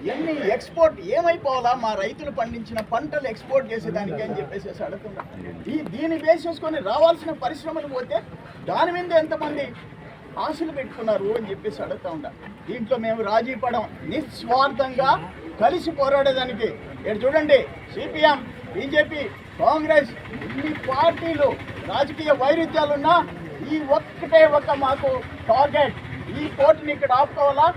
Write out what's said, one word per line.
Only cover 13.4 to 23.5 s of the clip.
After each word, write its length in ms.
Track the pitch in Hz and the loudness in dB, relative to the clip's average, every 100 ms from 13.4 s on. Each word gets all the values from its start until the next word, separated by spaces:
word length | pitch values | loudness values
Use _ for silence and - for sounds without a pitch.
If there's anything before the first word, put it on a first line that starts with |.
| 233 254 | 2 -2
పడం, 200 | 247 240 208 - 156 | -2 -2 -4 -10 -6
నిస్వార్థంగా 960 | 247 302 - 233 254 285 - 262 254 262 359 - - - - | -4 -6 -10 2 4 4 2 -2 2 4 2 0 -12 -14 2
కలిసి 280 | 220 359 320 302 | 4 4 -2 0
పోరాడేదానికి. 680 | 269 277 277 262 254 214 214 - - - | 4 4 4 2 -2 -2 -2 -4 -14 -8
ఇక్కడ 160 | - 214 | -4 0
చూడండి, 360 | 254 311 302 269 170 - - | 2 2 6 6 6 -10 -12
సీపీఎం, 480 | 196 285 311 302 277 - - - | -8 -6 4 4 4 -2 -14 -10
బీజేపీ, 480 | 175 269 302 302 302 226 - - - | -8 0 0 0 -2 -6 -8 -16 0
కాంగ్రెస్, 500 | - 311 311 311 285 - - 226 214 | 2 2 4 4 2 -8 -12 -10 -8
ఇన్ని 240 | 247 302 294 - | -6 -4 -4 -2
పార్టీలు 600 | 262 330 330 330 302 277 - - - - | 2 2 2 -4 2 2 0 -10 -12 -6
రాజకీయ 400 | 214 277 294 302 269 | -2 -2 -2 0 2
వైరుధ్యాలున్నా 720 | 262 330 330 311 294 294 302 339 - - - | 4 2 2 0 2 2 4 4 4 -8 -12